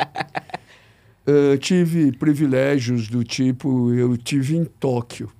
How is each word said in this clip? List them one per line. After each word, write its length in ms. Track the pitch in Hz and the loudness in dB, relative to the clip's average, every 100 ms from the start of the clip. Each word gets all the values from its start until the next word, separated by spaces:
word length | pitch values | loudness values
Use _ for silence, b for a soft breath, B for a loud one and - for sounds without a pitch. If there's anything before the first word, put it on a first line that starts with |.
| - - - - - - b b b b b b - | -8 -8 -10 -10 -12 -16 b b b b b b 2
Ah, 300 | 147 143 139 | 4 4 2
tive 540 | - 180 170 170 143 | 2 2 2 2 0
privilégios 960 | 127 156 143 143 127 135 143 117 120 107 | 2 0 2 2 2 2 0 0 -2 -2
do 140 | 120 | -4
tipo, 680 | 120 - 131 127 139 127 120 | -4 -2 -2 0 -2 0 2
eu 220 | 123 123 120 | 2 0 -2
tive 400 | 120 143 131 165 | -2 -2 0 -2
em 80 | |
Tóquio. 640 | 165 - 139 120 117 - 113 | -4 -4 -4 -4 -6 -12 -14